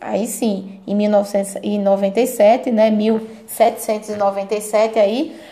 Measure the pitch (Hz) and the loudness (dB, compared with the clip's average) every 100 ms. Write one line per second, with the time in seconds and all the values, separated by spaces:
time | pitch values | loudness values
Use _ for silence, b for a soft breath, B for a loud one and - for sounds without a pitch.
0 | 214 202 233 - 226 190 190 - - 202 | -6 -4 -4 -4 -4 -4 -8 -14 -4 0
1 | 208 208 202 196 196 - 208 208 196 196 | 2 2 2 -2 -4 -6 -4 -2 0 2
2 | 196 208 247 - 208 254 262 214 220 214 | 0 0 0 4 4 4 2 2 4 4
3 | 220 220 B B - - 226 226 - 214 | 2 0 B B -14 2 2 2 -4 -6
4 | - 208 196 196 196 208 202 214 220 220 | -6 -2 -2 -2 -4 -4 -2 0 2 2
5 | 202 240 311 B B | 2 2 -4 B B